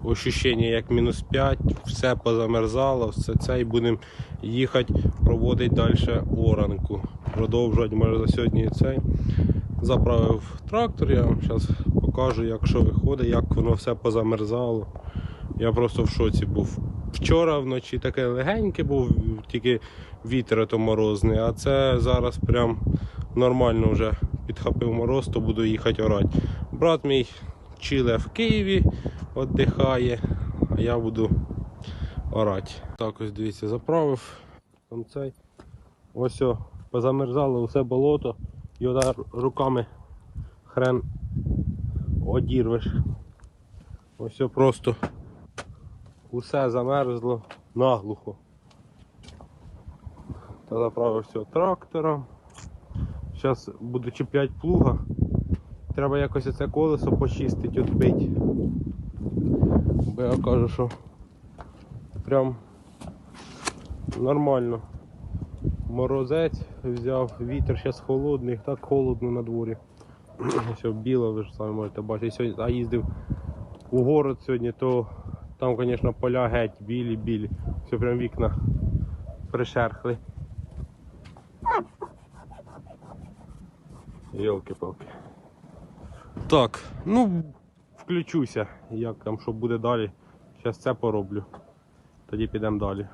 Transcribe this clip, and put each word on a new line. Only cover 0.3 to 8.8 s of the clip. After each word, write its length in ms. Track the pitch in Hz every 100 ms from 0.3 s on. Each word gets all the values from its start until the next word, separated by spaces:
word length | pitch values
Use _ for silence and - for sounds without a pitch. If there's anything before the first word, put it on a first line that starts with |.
| 117 131 117 117
як 240 | 113 113
мінус 320 | 120 120 - -
п'ять, 280 | 135 135 135 - 123
все 320 | - - 127 123
позамерзало, 880 | 117 113 113 117 110 120 135 131 113
все 280 | 107 -
це, 260 | 113 - 127
і 40 |
будемо 340 | 117 117 117 107 - - - -
їхати 520 | 107 120 131 131 123 - - -
проводити 500 | - 117 117 123 120
далі 480 | 127 117 117 123 120 120 117
оранку. 640 | 113 107 101 98 - 101 - - -
Продовжувати, 640 | - 110 117 120 117 110 107
може, 220 | 113 113
за 100 | 110
сьогодні 400 | - 117 113 110
цей. 280 | -